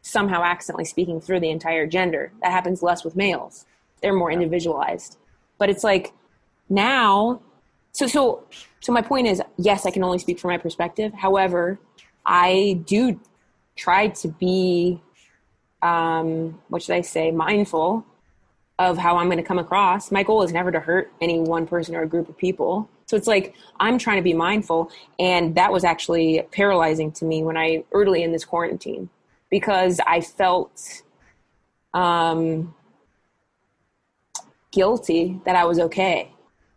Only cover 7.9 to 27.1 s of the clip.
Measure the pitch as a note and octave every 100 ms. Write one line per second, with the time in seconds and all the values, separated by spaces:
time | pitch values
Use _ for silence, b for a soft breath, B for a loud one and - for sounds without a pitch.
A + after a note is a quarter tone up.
7.9 | - C4 D4 C4 - - B B B -
8.9 | A#3+ A3+ C4+ A#3+ F#3+ - - F#3 G3 G3
9.9 | F#3+ F#3 F3+ - F3 F3+ F3 E3+ - F3
10.9 | - G#3+ G#3 F#3+ G3 F#3+ F3 F3 G3 _
11.9 | b b _ - F3 F3+ F#3 G3+ F#3 E3
12.9 | G#3 B3+ F#3+ - _ _ _ _ - -
13.9 | F#3 G#3 - E3 D#3 F#3 F#3 F3+ F3 F3
14.9 | E3+ - b b b b _ _ _ E3+
15.9 | E3+ E3 E3 D#3+ D#3+ E3 D#3+ _ E3+ -
16.9 | F3 F3 E3 D#3+ E3 D#3+ G#3 G3+ E3 E3
17.9 | A3 - _ _ _ _ _ _ - F3+
18.9 | E3+ F3 F3 F3 E3+ E3+ F3+ E3 F#3+ G3
19.9 | G3+ - G3 G3+ A3 F3+ E3+ F3+ E3+ D3+
20.9 | F3+ - - E3+ E3+ E3 E3 E3 F3 E3
21.9 | E3 D#3+ E3+ E3 - F#3 F#3 - F#3+ G#3+
22.9 | _ - A3 G#3 G#3 F#3+ B B - G#3
23.9 | B3 A#3+ G3+ F3+ E3 E3+ G#3+ G3+ E3 E3
24.9 | B B - F3+ F3+ E3 E3 F#3 F#3+ F3
25.9 | E3 - E3+ D#3+ D#3+ - - G3+ F#3 D#3+
26.9 | D#3 D#3